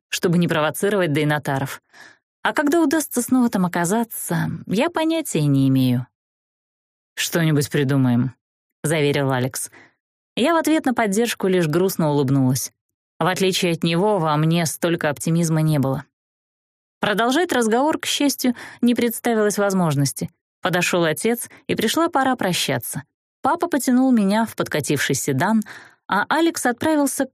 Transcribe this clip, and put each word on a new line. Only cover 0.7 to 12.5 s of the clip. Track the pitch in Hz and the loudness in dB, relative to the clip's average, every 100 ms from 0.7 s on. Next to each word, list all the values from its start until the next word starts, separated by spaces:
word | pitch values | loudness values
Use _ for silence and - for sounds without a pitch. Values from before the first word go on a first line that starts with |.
| 147 202 208 175 | -2 -2 0 0
дейнатаров. | 147 147 151 147 135 139 - _ - - - _ _ | 0 0 -2 -2 -4 -4 -10 _ -20 -20 -20 _ _
А | - | -4
когда | 220 294 339 | 0 2 2
удастся | 320 320 285 - | 2 0 -2 -4
снова | 240 254 240 | 0 2 2
там | 214 180 | 0 -2
оказаться, | 175 170 220 226 - - 165 160 170 - | 0 0 0 -2 -8 -6 -4 -4 -6 -4
я | 190 311 | -2 0
понятия | 339 320 330 302 170 | 0 0 -2 -2 -2
не | 147 139 135 | 2 2 4
имею. | 131 127 123 123 _ _ _ _ _ _ _ _ _ _ - | 2 2 0 -4 _ _ _ _ _ _ _ _ _ _ -10
«Что-нибудь | - 175 160 147 143 | -4 0 2 0 0
придумаем», | - 139 143 127 120 131 - _ _ _ _ | 0 0 2 2 2 0 -6 _ _ _ _
заверил | 156 160 143 143 135 | -4 0 2 2 0
Алекс. | 131 127 - - - - _ _ _ _ - | 0 -2 -6 -12 -14 -20 _ _ _ _ -2
Я | 254 | 0
в | 339 | 2
ответ | 311 311 - | 2 0 0
на | |
поддержку | 240 226 196 233 - 190 | 0 0 0 0 -2 0
лишь | 185 165 | 2 2
грустно | 160 190 190 160 | 2 0 0 0
улыбнулась. | 143 135 139 127 | 2 2 2 2